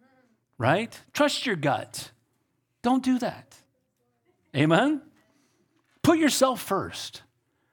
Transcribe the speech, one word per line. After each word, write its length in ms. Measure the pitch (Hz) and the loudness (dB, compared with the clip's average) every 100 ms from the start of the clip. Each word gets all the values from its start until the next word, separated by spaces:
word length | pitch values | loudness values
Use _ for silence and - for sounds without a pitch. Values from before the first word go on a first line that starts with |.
| _ _ _ _ _ - | _ _ _ _ _ -4
right? 400 | 117 175 226 - _ | 0 0 -2 -12 _
Trust 320 | - 285 - 262 | -2 0 0 -4
your 100 | 175 | -2
gut. 560 | 139 113 - - - _ _ _ _ _ _ _ | -2 -2 -6 -14 -16 _ _ _ _ _ _ _
Don't 200 | 240 262 | -2 0
do 140 | 254 247 | 0 -2
that. 380 | 220 - - - _ _ _ _ _ _ _ _ _ 135 | -2 -10 -20 -20 _ _ _ _ _ _ _ _ _ 0
Amen? 460 | 156 165 277 302 - _ _ _ _ _ _ _ _ _ | 2 4 2 -2 -6 _ _ _ _ _ _ _ _ _
Put 160 | 285 330 | 2 4
yourself 420 | 302 - 262 220 | 2 4 2 0
first. 600 | - 196 87 - - - _ _ _ _ _ | -4 -4 -4 -10 -14 -16 _ _ _ _ _